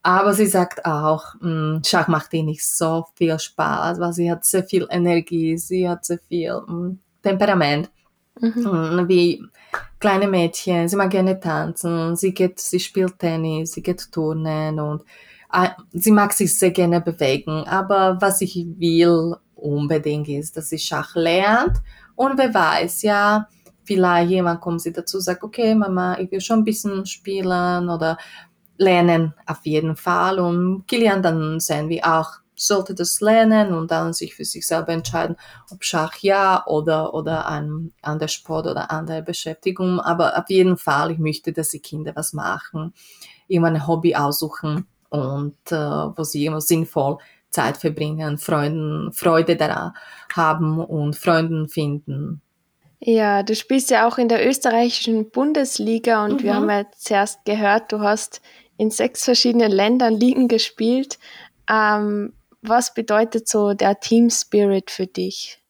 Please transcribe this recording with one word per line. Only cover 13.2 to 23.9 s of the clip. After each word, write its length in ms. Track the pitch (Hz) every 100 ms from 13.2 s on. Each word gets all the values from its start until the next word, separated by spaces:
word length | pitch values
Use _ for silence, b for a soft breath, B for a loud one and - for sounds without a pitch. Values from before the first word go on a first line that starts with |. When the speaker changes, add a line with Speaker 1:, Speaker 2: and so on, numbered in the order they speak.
| 170 160 160 156 160
Speaker 1:
sie 100 | -
geht 280 | 185 180 -
turnen 680 | - 156 156 160 156 156 156
und, 240 | 151 151 B B B B B
äh, 160 | 180 180 - -
sie 180 | 175 214
mag 220 | 208 202
sich 240 | - 190 -
sehr 140 | 185
gerne 300 | 180 175 175
bewegen. 640 | 170 165 139 135 - 156 -
Aber 500 | 190 190 196 185 185
was 200 | 202 190
ich 140 | 190 180 170 165
will 580 | 170 165 170 170 165 170 _ -
unbedingt 760 | 151 143 143 156 151 151 147
ist, 280 | 143 156 160
dass 120 | 156
sie 100 | 165
Schach 360 | - 151 151 175
lernt 640 | 165 175 202 226 339 - b b b -
und 220 | 269 269
wer 160 | 262
weiß, 480 | 214 165 165 170 -
ja, 440 | 214 202 208 214 214 b b _
vielleicht 460 | -